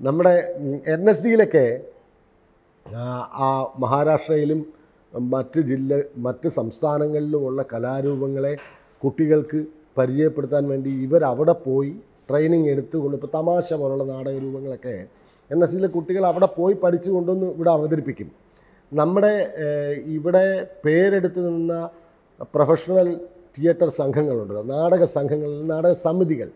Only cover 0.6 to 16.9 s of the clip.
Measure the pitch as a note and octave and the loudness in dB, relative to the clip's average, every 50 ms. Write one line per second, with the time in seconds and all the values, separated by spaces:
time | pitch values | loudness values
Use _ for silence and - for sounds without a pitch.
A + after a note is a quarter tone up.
0.6 | C#3+ C3+ C#3 C#3+ - D#3 D#3 D#3+ F#3 G#3+ G3+ D3 E3+ A#3 A3+ A3 G#3 - - D#3 | -6 -6 -6 -6 -4 -4 -2 2 4 2 2 4 2 4 6 6 6 6 6 4
1.6 | C3 A#2 A#2+ C3 - - - - _ _ _ _ _ _ _ _ _ _ _ _ | 4 4 2 -2 -6 -14 -20 -20 _ _ _ _ _ _ _ _ _ _ _ _
2.6 | _ _ _ _ _ - G#2+ A#2 A#2+ B2 B2+ B2 - - - C3+ C3+ C3+ C3+ C3+ | _ _ _ _ _ -14 -12 -10 -8 -8 -8 -8 -10 -10 -6 -2 -2 0 0 0
3.6 | C3 - - C3 B2+ A2+ C3 C#3+ D3 D3+ D#3 C#3+ - D#3 D#3+ D3+ D3 D3 D#3 D#3+ | -2 -4 -4 -4 -2 0 0 2 2 2 2 2 0 0 0 0 2 0 0 -2
4.6 | D3+ - - _ _ _ _ _ _ _ - B2 B2 B2 C3 C3 B2+ B2+ - D#3+ | -4 -8 -14 _ _ _ _ _ _ _ -10 -8 -4 -2 -2 -4 -4 -2 -2 -2
5.6 | D#3 B2 C3+ C3 C3+ C3+ C#3+ C#3+ C#3 C#3+ - B2 A#2+ B2 B2 - - E3 - - | 0 0 0 -2 -2 0 0 -2 -2 -4 -8 -8 -6 -6 -6 -4 -4 -4 -4 -2
6.6 | A#2 A2+ - - - D3+ D3 D3 D3+ D3+ D3+ D3+ D3+ D3+ D3+ D3 C#3 B2+ C3 C3+ | -4 -6 -6 -4 -2 -2 0 0 -2 -2 -2 -2 -2 -2 -2 -2 -2 -2 -4 -4
7.6 | C3 - A#2+ A2+ A#2 B2 C3+ C3+ C3+ C#3+ C#3+ C3 C3+ C3+ C3+ C3+ C#3 C#3+ D3 C#3+ | -6 -6 -6 -6 -4 -4 -4 -4 -2 -2 -2 -2 -4 -4 -4 -2 -4 -4 -4 -6
8.6 | - - - - _ _ _ _ - C#3 - - D#3+ D3+ D#3 D3+ C#3+ D3+ D3+ D#3 | -10 -18 -20 -20 _ _ _ _ -4 -4 0 0 2 4 4 4 2 0 -4 -6
9.6 | D3+ - - - _ _ _ C3+ B2+ B2+ C3 C#3+ D#3 D#3 D#3 D3 C#3 C3 D3 D3 | -6 -6 -12 -20 _ _ _ 0 0 2 2 2 2 2 0 -2 -4 -2 0 0
10.6 | C#3+ C#3+ C#3 C#3 C3 C3+ C3+ C3 C3 C3 D3+ E3+ D#3 C3+ A#2+ B2+ D#3 E3+ E3+ F3 | 0 0 -2 -4 -4 -4 -4 -4 -2 2 2 4 4 4 2 2 2 2 2 2
11.6 | - C3+ C3 C3+ C#3 C#3+ E3 G#3+ - _ _ _ _ - C3+ D3 D#3 D#3+ E3+ E3 | 0 0 0 0 0 -2 -6 -10 -16 _ _ _ _ -2 0 2 2 4 4 2
12.6 | D#3 D3 C#3 C#3 B2 - - D#3+ C#3 C#3+ C#3+ C3+ C#3+ C3+ - D#3 D#3 E3+ F3 F3 | 2 2 0 0 -2 -4 -4 -4 -4 -2 -4 -6 -6 -6 -6 -2 0 0 0 0
13.6 | E3+ - E3 D3+ C#3+ C3+ C3+ C#3 C3+ C3+ C3 C3 C3 C#3 C3+ C3+ C3+ C3+ C3+ C3+ | 0 -2 -4 -2 -2 -2 -2 -2 -4 -6 -6 -8 -6 -6 -6 -6 -6 -8 -8 -8
14.6 | C3+ C#3 B2+ A2+ - B2+ A2+ F#2 F#2+ - - _ _ _ _ _ _ _ C#3+ E3 | -8 -10 -10 -10 -10 -10 -10 -10 -12 -14 -18 _ _ _ _ _ _ _ 2 2
15.6 | F3 E3 E3+ F#3 F#3+ F#3 D#3+ E3+ D#3+ F3 F#3 G3 G3 F3 E3 F3+ G3 F#3 - E3 | 2 2 2 0 -2 -2 -2 -4 -4 -4 -2 0 0 0 4 4 2 2 2 0
16.6 | F3 F#3+ G3 F#3+ - F3 | 0 0 0 2 2 0